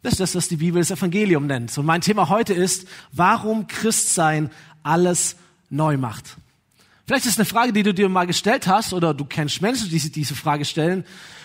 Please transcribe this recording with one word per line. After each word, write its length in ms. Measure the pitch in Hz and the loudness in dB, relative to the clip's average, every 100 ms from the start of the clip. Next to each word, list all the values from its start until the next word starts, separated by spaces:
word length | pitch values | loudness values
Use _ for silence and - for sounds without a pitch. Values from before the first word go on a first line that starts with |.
Das 100 | 254 | -2
ist 80 | - | -2
das, 140 | 185 | -2
was 140 | 180 - | -2 -4
die 100 | 160 | -2
Bibel 200 | 170 175 | 0 2
das 120 | 170 | 0
Evangelium 560 | 180 185 190 208 156 143 | -2 -2 0 2 2 0
nennt. 300 | 131 117 - | -4 -4 -2
Und 80 | 147 | 0
mein 160 | 170 | 2
Thema 260 | 170 214 156 | 2 2 2
heute 240 | 208 214 | 2 2
ist, 340 | 180 180 - - - - | 0 0 -2 -8 -20 -12
warum 540 | 135 180 220 208 220 175 | 2 4 4 0 -4 -4
Christsein 840 | - 220 220 - - 156 156 151 - - - | -2 -2 0 0 2 2 2 -4 -8 -20 -10
alles 540 | 147 165 180 175 - - _ _ _ | 0 2 2 2 -4 -8 _ _ _
neu 260 | 139 156 139 | -2 0 0
macht. 400 | 127 107 - - _ _ _ _ _ _ - | -2 -8 -16 -20 _ _ _ _ _ _ -2
Vielleicht 180 | - | -2
ist 80 | 247 | 0
es 60 | 214 | 0
eine 80 | 196 | 2
Frage, 260 | 208 247 | 2 2
die 100 | 208 | 2
du 120 | 208 | 2
dir 160 | 185 196 | 2 2
mal 160 | 185 180 | 2 0
gestellt 400 | - 196 269 - | 0 2 0 2
hast, 260 | 196 - | 2 2
oder 220 | 180 170 | 0 0
du 100 | 139 | 0
kennst 380 | 143 - 143 - | -4 -4 -4 -2
Menschen, 260 | 190 262 202 | -2 -2 -2
die 100 | 160 | -2
sich 140 | 147 | -2
diese 220 | 156 143 | -4 -6
Frage 320 | 131 160 147 143 | -4 -2 -2 -2
stellen. 400 | 165 156 185 175 - - - | 0 0 -2 -6 -18 -20 -20